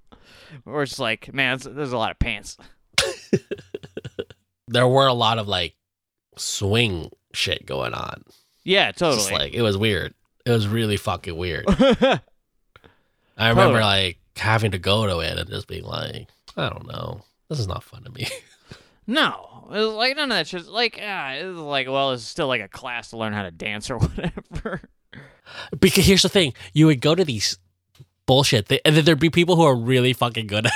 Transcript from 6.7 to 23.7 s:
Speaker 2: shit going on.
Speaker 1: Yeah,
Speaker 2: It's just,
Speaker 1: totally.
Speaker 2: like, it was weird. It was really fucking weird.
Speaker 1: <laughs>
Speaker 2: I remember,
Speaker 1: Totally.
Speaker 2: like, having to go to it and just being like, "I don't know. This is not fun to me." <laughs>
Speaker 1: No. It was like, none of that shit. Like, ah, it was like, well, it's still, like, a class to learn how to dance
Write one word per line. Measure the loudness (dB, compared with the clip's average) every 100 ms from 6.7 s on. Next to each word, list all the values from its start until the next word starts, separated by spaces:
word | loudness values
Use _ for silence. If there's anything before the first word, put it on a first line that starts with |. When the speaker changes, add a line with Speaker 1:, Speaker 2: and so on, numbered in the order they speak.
| 2 2 -2 -8 -16 _
Speaker 2:
shit | -6 -4 -4 -6
going | -6 -6
on. | -6 -10 -12 -18 _ _ _
Speaker 1:
Yeah, | 0 2 0
Speaker 2:
It's | 0
just, | 0 0 0
Speaker 1:
totally. | -4 -4
Speaker 2:
like, |
it | -2
was | 0 0
weird. | 0 -2 -4 -12 _ _ 0
It |
was | 0 0
really | -2 -2 -2
fucking | -4 -6 -6 -8
weird. | -6 -4 0
Speaker 1:
<laughs> |
Speaker 2:
I | 2 4 4 2 0 -4 _ _ _ _ -20 _ _ _ _ _ -2 2
remember, | 6 6 6
Speaker 1:
Totally. |
Speaker 2:
like, | 4 2 0 -4 _ -4
having | 0 2 2
to | 0
go | 0 2 2
to | -2
it | -2 -4
and | -6
just | -8 -10
being | -12
like, | -10 -8 -8 -10 -16 _ -16 -8
"I | -8
don't | -8 -12
know. | -12 -10 -12 -16 _ -10
This | -6
is | -6
not | -8
fun | -12 -20
to | -20
me." | -10 -10
<laughs> | -10 -16 _ -20 -20 _ _ -6
Speaker 1:
No. | -2 -2 -2 -12 -20 -10
It | -4
was | -2
like, | -2 -2
none | -2 -2
of | -2
that | -2
shit. | -6 -8
Like, | -4 -4 -4
ah, | -8 -6 -6
it | -8
was | -8 -10
like, | -4 -2 0
well, | 0 0
it's | -2
still, | -6 -4 -2
like, | -2
a | -4
class | -12 -10 -10 -10
to | -6
learn | -4
how | -4
to | -6
dance | -8 -8